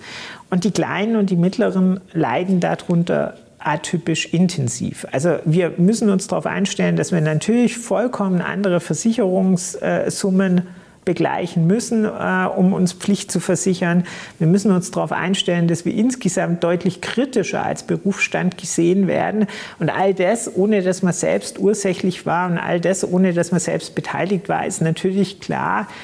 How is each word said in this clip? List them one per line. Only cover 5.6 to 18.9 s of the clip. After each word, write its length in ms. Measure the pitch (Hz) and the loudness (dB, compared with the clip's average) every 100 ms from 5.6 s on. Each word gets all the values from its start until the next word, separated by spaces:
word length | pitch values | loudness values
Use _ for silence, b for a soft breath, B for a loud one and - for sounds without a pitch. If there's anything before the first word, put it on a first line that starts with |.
| 170 - | 2 2
müssen 320 | 175 226 220 | 2 4 2
uns 160 | 190 - | 2 0
darauf 200 | 170 156 | -2 -2
einstellen, 480 | 165 196 - 180 170 | -2 -2 0 0 0
dass 160 | 156 | 0
wir 100 | 175 | 2
natürlich 560 | 151 156 - 233 233 - | 2 0 2 2 2 0
vollkommen 640 | - 190 247 - 196 180 | -2 0 0 -2 0 0
andere 380 | 165 170 202 175 | 0 -2 0 0
Versicherungssummen 1800 | 170 151 226 226 196 185 190 180 - - - 175 - 180 196 185 190 180 180 B B B | 0 -2 0 2 2 2 2 2 -2 -6 -2 0 -2 -2 0 2 4 2 0 B B B
begleichen 600 | - 170 151 143 180 - 165 | -4 0 0 0 -2 0 2
müssen, 400 | 214 233 226 214 | 2 0 0 0
äh, 420 | - 180 185 185 - | -2 -2 0 0 2
um 180 | 185 | 2
uns 200 | 190 180 | 4 0
Pflicht 380 | - - 202 - | 0 -2 -2 -2
zu 80 | 180 | -4
versichern. 640 | 170 170 - 180 175 175 175 B B - | 0 0 0 0 2 2 0 B B -2
Wir 80 | 160 | 2
müssen 260 | 196 208 | 4 4
uns 200 | 180 175 | 2 0
darauf 200 | - 165 | -4 -2
einstellen, 560 | - 170 190 - 175 170 | -2 0 0 0 2 2
dass 160 | 170 | 0
wir 120 | - - | -2 0
insgesamt 680 | 233 247 180 190 170 170 | 0 0 -2 0 0 0
deutlich 380 | 170 175 185 - | 0 0 0 -4
kritischer 640 | - - 262 247 180 - - | -4 -2 0 0 -2 -2 -4
als 160 | - | -4
Berufsstand 760 | - 165 196 196 - 160 175 - | -4 -2 -2 -2 -2 -2 -2 -4
gesehen 480 | 165 - 170 | -4 0 2